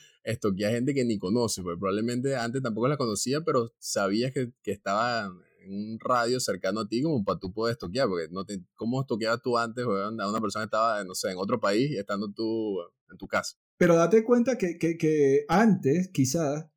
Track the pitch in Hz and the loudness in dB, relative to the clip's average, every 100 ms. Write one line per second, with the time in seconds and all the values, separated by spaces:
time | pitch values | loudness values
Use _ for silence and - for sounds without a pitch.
0 | _ _ - 110 107 95 104 117 131 139 | _ _ -8 -2 -2 0 0 0 0 0
1 | 120 104 92 113 113 - 87 85 95 101 | 0 0 0 0 0 -2 -6 -4 -2 -2
2 | 117 123 135 131 117 127 127 107 123 147 | -2 -2 -2 -2 -2 -4 -4 -2 0 0
3 | 123 104 - 139 165 131 117 _ - - | -2 -2 -2 -2 0 0 0 _ -6 -2
4 | 98 104 127 135 123 - - 95 - 101 | 0 0 0 -2 -6 -6 -8 -6 -2 0
5 | 120 117 101 90 _ _ 92 98 107 113 | 0 -2 -6 -10 _ _ -12 -8 -8 -8
6 | - 123 117 127 120 95 95 104 107 117 | 0 0 2 0 -2 -4 -2 -2 -2 -2
7 | 156 143 98 87 95 92 113 117 90 107 | 0 0 0 -4 -4 -4 -2 -2 -4 -2
8 | 131 90 80 90 104 101 87 - 113 127 | 0 0 -4 -8 -8 -10 -12 -8 -4 -2
9 | 135 113 110 117 - 117 117 113 120 98 | -2 -2 -2 -2 0 0 0 -4 -2 -2
10 | 101 113 101 110 107 107 107 - 113 104 | -4 -4 -4 -2 -2 -4 -4 0 0 0
11 | 95 92 107 92 101 120 104 107 139 120 | -4 -6 -2 0 0 2 2 4 2 0
12 | 101 101 104 101 113 113 107 95 85 _ | -4 -4 -4 -4 -2 -2 -2 -4 -6 _
13 | _ 87 95 101 - - _ - 175 165 | _ -16 -4 -2 -4 -8 _ 2 4 6
14 | 170 220 226 240 240 247 185 170 165 165 | 6 4 6 4 4 0 -2 -2 -2 0
15 | 156 156 139 139 147 165 226 180 131 160 | 2 4 6 4 4 4 6 4 2 2
16 | 185 - 127 170 151 147 156 | 0 2 2 2 -2 -2 -6